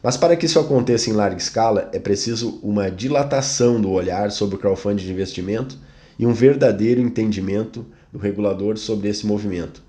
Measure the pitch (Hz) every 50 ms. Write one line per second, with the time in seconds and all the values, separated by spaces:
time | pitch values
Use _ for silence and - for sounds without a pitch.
0 | - 120 127 - - 170 170 170 170 156 - 165 151 147 143 127 113 - 120 110
1 | - 117 107 107 104 98 92 90 - - - 113 113 113 107 95 - - - 92
2 | - - 131 - - 117 117 110 120 110 101 - - 104 104 104 98 95 90 90
3 | 110 131 147 139 143 139 139 135 135 - - - 123 120 120 113 104 95 95 92
4 | 90 90 87 95 104 104 101 - 104 101 95 98 - 101 95 - - 104 104 98
5 | 92 92 92 95 95 92 - - 90 95 104 113 131 131 - - - - - -
6 | - - _ - 117 120 117 104 123 135 143 139 143 123 104 98 107 113 123 123
7 | 123 113 - 113 110 110 101 98 95 92 98 107 110 107 - - - - - _
8 | _ _ - - 92 101 98 101 104 101 92 92 98 107 110 110 - - 110 104
9 | 98 104 104 - - 107 104 104 104 104 92 87 80 71 - - -